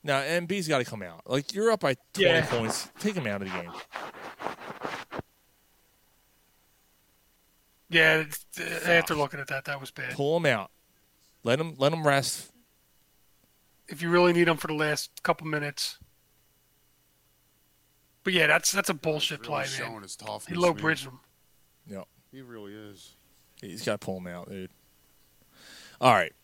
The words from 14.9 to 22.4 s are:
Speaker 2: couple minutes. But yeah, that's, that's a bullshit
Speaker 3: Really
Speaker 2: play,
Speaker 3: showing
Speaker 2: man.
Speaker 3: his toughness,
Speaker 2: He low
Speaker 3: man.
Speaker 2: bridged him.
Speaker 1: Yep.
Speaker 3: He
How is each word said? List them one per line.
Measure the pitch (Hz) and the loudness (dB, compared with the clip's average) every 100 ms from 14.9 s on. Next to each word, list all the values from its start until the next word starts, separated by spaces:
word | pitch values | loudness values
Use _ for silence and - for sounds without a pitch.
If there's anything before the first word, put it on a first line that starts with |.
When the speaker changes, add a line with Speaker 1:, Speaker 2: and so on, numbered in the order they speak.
| 151 - - | -2 -6 -6
Speaker 2:
couple | - 170 156 | -2 -2 -2
minutes. | 151 143 - - - - _ _ _ _ _ _ _ _ _ _ _ _ _ _ _ _ _ _ _ _ _ | -4 -4 -6 -8 -8 -20 _ _ _ _ _ _ _ _ _ _ _ _ _ _ _ _ _ _ _ _ _
But | 190 | 0
yeah, | 180 151 | 4 6
that's, | 160 - | 4 4
that's | 190 196 | 0 -2
a | |
bullshit | 156 160 151 - 151 | -2 -2 -2 -2 -4
Speaker 3:
Really | 117 | -6
Speaker 2:
play, | 147 135 | -4 -4
Speaker 3:
showing | 135 117 | -6 -8
Speaker 2:
man. | 113 | -10
Speaker 3:
his | 98 - | -14 -14
toughness, | 107 107 - | -10 -10 -6
Speaker 2:
He | 170 | 2
low | 175 | 2
Speaker 3:
man. | 151 | 4
Speaker 2:
bridged | 156 151 135 | 0 0 -6
him. | 127 _ _ _ _ _ _ - | -16 _ _ _ _ _ _ -14
Speaker 1:
Yep. | 98 - _ _ | -14 -14 _ _
Speaker 3:
He | 131 | -20